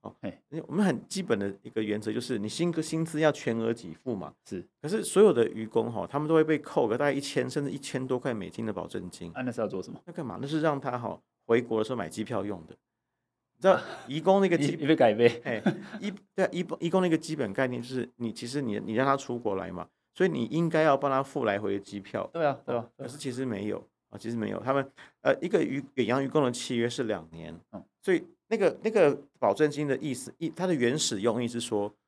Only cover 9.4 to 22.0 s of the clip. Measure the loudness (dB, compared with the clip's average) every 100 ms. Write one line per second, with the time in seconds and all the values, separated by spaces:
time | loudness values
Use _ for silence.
9.4 | -6 -4 -4 -4 -8 -12 -14 -10 -8 -8
10.4 | -4 0 0 0 -2 -4 -6 -8 _ _
11.4 | 4 4 4 0 0 -2 -6 -6 -4 -4
12.4 | -4 -8 -12 -20 _ _ _ _ _ _
13.4 | _ _ 4 4 2 -14 -8 -2 4 6
14.4 | 6 4 2 0 2 6 6 8 4 4
15.4 | -6 -2 0 -2 -8 -10 -10 -10 _ -2
16.4 | -2 0 -6 -4 0 2 2 0 -2 -4
17.4 | -4 0 -2 -2 -6 -6 -6 _ -8 -6
18.4 | -6 -4 -4 -4 -2 0 2 0 -2 -4
19.4 | -2 -4 -4 -8 -12 _ _ 0 2 2
20.4 | -2 0 0 4 4 4 2 0 0 -2
21.4 | 0 0 -2 -4 -6 -12